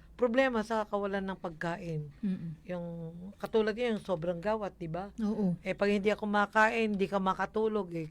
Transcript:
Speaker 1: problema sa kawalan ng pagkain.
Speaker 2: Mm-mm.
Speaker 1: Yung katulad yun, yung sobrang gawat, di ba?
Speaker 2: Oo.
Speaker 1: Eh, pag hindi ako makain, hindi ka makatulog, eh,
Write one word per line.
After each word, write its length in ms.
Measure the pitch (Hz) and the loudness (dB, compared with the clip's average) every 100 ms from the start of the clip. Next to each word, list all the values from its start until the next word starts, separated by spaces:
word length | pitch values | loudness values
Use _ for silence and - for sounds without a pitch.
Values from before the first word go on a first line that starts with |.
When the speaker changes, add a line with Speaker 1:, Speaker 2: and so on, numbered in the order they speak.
| - | -14
Speaker 1:
problema 480 | - 247 240 269 233 | 0 2 4 4 2
sa 240 | 220 220 208 | 0 -2 0
kawalan 400 | 202 202 196 190 | -2 0 -2 -2
ng 120 | 185 | -6
pagkain. 640 | 185 160 170 185 175 156 147 - | -8 -6 -4 -4 -4 -6 -6 -6
Speaker 2:
Mm-mm. 280 | 202 185 165 156 - | -4 -4 -6 -10 -8
Speaker 1:
Yung 160 | 180 170 170 165 170 190 | -8 -8 -10 -10 -12 -14
katulad 400 | - 240 220 214 | -10 0 2 2
yun, 240 | 214 247 214 | 0 -2 -2
yung 80 | - | -2
sobrang 320 | 175 170 170 | -2 -2 -2
gawat, 320 | 196 220 196 - | -2 -2 -4 -8
di 80 | 165 | -8
ba? 240 | 170 196 214 | -6 -8 -4
Speaker 2:
Oo. 400 | 208 214 190 170 | -2 0 0 0
Speaker 1:
Eh, 160 | 190 | -2
pag 160 | - 202 | 0 2
hindi 160 | 208 202 | 4 4
ako 240 | 202 214 | 2 2
makain, 640 | 208 202 220 214 233 220 | 2 4 6 6 4 0
hindi 160 | 202 190 | 0 0
ka 80 | 196 | 0
makatulog, 720 | 190 185 190 214 220 214 180 | 0 0 0 0 2 0 -2
eh, 160 | 170 156 | -4 -6